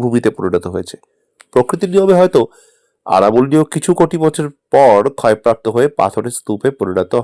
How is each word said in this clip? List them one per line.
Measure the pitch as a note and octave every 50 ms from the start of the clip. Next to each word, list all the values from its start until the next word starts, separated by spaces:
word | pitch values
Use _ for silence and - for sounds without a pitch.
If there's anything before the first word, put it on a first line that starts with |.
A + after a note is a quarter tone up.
ভূমিতে | A#2+ B2 A#2 A#2+ - A2 G2
পরিণত | - G2 F#2 F2+ F2+ - F#2 F#2
হয়েছে। | F#2 F2+ - - - _ _ _ _ _ _ _ _ _ _ -
প্রকৃতির | B2 B2 - - E3 G3+ F#3 F3+
নিয়মে | G3 F#3+ G3 F#3 F3+
হয়তো | F#3 F3+ - C3+ A2+ - _ _ _ _ _ _ _ _ _ _ -
আরাবল্লীও | F#2+ F#2 F#2+ G2 G#2 A2 A#2+ C3 C#3 D3 D#3 D#3 - -
কিছু | D#3+ - - F3+ -
কোটি | E3+ D#3 - E3 D#3
বছর | D#3+ D#3 - D3+ C#3+ - _ _ _ -
পর | C3+ C#3 B2+ G#2 G2+ A2 C3+ - -
ক্ষয়প্রাপ্ত | - A2+ G#2+ - - A#2 A2 - - A2+ G#2+
হয়ে | A#2+ C3 D3 - -
পাথরের | G2 G2 - A2 A2+ B2 B2
স্তূপে | - - - G#2+ G2 - C3+ C#3 -
পরিণত | G#2 F#2 F#2 F#2 F#2 - - B2